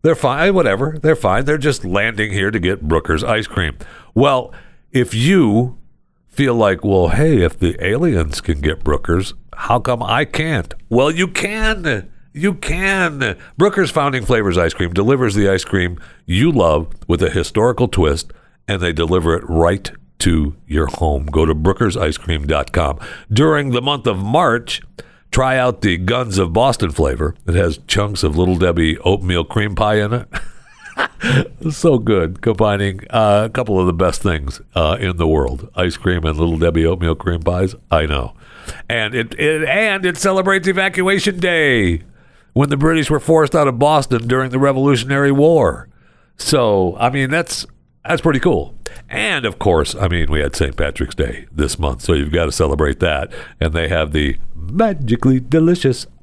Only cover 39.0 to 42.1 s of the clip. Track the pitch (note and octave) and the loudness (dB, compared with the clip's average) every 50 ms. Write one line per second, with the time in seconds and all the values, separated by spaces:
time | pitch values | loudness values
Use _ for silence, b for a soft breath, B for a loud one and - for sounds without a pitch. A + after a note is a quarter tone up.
39 | A2 G#2+ A#2+ B2 A2+ A2+ - - D#3 D3+ D#3 D3+ D#3 C#3 C#3+ G3 A3 G#3+ G3 G3 | -4 -4 -4 -4 -6 -6 -6 -2 -2 -2 0 0 -2 -2 0 0 0 0 -2 -2
40 | F#3 F3+ F3 - - G3 F#3+ F#3+ F3+ G3 F#3+ F#3+ E3 F#3+ F#3+ F#3 F#3+ G3 F#3+ F#3+ | -2 -4 -4 0 -2 0 0 0 0 0 0 0 0 -2 0 0 -2 -2 -2 0
41 | F#3 F#3+ G3 G3 - G#3 F#3+ F3+ E3+ F3+ F3 E3 D#3 C#3+ B2+ A#2 G2+ F2+ E2+ E2 | 0 0 0 0 0 -2 -2 0 -2 0 0 2 2 2 2 4 2 2 0 -2
42 | - b | -6 b